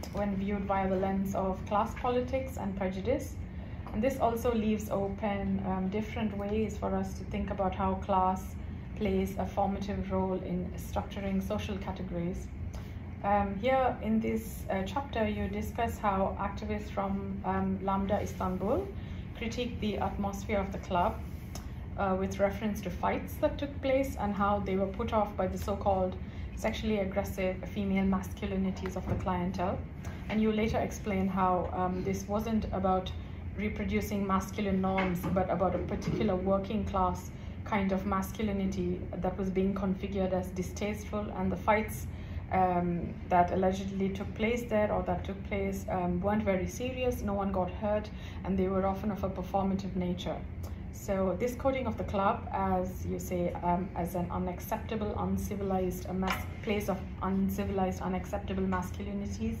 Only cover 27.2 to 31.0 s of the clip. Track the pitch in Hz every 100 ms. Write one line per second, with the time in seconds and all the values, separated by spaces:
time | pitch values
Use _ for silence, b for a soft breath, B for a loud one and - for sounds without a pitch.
27.2 | 196 - 185 185 - 214 196 190 190 190
28.2 | - - 202 190 190 185 190 185 - 185
29.2 | 190 180 180 180 180 - - - B B
30.2 | B 214 220 214 233 247 190 -